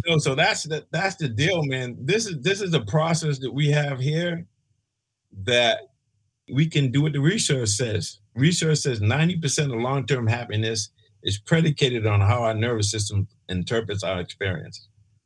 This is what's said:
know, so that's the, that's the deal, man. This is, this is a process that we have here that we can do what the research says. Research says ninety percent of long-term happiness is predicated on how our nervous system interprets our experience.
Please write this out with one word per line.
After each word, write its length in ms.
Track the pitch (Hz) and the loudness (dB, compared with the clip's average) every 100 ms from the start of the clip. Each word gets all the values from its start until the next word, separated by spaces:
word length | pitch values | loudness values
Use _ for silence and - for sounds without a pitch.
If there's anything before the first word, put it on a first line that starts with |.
| 170 | 2
know, 100 | 160 | 2
so 160 | 147 | 2
that's 300 | 135 190 214 | 2 2 0
the, 240 | 151 151 - | -4 -8 -6
that's 280 | 156 190 185 | -4 -4 -4
the 120 | 139 | -4
deal, 320 | 110 165 175 143 | 0 0 0 0
man. 300 | 131 123 113 | -2 -6 -6
This 260 | 131 214 214 | -2 0 -2
is, 160 | 151 | -4
this 200 | 175 202 | -2 -2
is 120 | 190 | 0
a 60 | 151 | -2
process 580 | 104 156 160 160 156 135 | 2 0 2 0 -2 -4
that 120 | 131 | -4
we 140 | 139 147 | 0 2
have 300 | 147 143 127 | 2 0 -2
here 480 | 135 160 175 170 175 _ _ _ _ _ _ _ _ 101 | -2 -2 -2 -6 -10 _ _ _ _ _ _ _ _ -8
that 380 | 98 120 117 - - _ _ _ _ _ - | 0 2 4 0 -4 _ _ _ _ _ -4
we 140 | 127 160 | 0 2
can 240 | 160 131 | 2 2
do 140 | 135 | 2
what 100 | 156 | 0
the 60 | 139 | 2
research 480 | 143 226 - 135 110 | 2 2 0 0 0
says. 480 | 104 120 98 78 - _ | 0 0 -2 -4 -12 _
Research 460 | 117 156 175 160 151 | 2 2 2 2 2
says 220 | 143 113 | 0 0
ninety 360 | 104 139 170 180 | 2 4 2 2
percent 340 | 156 - 143 | -2 0 0
of 80 | 117 | 0
long-term 460 | 123 139 113 131 113 | 0 -2 0 0 0
happiness 640 | 120 117 107 110 110 - _ _ _ | -2 -2 -2 -2 -2 -6 _ _ _
is 160 | - 101 | -8 -6
predicated 680 | - 165 165 143 135 120 110 | 0 2 2 2 0 0 2
on 140 | 101 | 4
how 200 | 98 123 | 4 4
our 140 | 113 110 | 2 0
nervous 340 | 120 113 101 | 0 0 -2
system 380 | 107 104 101 98 _ - | -2 -2 -2 -4 _ -6
interprets 540 | 92 85 117 101 101 | -4 -2 -2 -2 -4
our 160 | 87 92 | -2 -4
experience. 680 | 87 - 95 85 - - _ _ _ _ | -6 -4 -4 -4 -8 -18 _ _ _ _